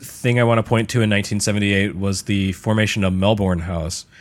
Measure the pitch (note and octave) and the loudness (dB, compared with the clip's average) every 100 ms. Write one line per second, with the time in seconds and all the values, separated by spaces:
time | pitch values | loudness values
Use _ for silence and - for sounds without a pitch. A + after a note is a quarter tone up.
0 | - - B2 A#2+ A#2 A2+ G#2+ A#2 G#2+ B2 | -20 -4 0 2 4 2 2 0 0 0
1 | G#2+ G2+ G2+ G#2 G#2+ G#2 G2+ G2 G2+ F2+ | 2 0 -2 -2 -2 0 2 2 0 -2
2 | G2 F#2+ - G2+ F#2+ F#2+ A2 G#2+ G#2+ A2+ | -4 -4 -2 -2 -2 -2 0 0 0 0
3 | F#2+ F#2 G2 G#2+ F#2+ F2+ E2+ E2+ D#2+ - | 0 2 2 2 2 0 -2 -6 -6 -8
4 | - - | -14 -20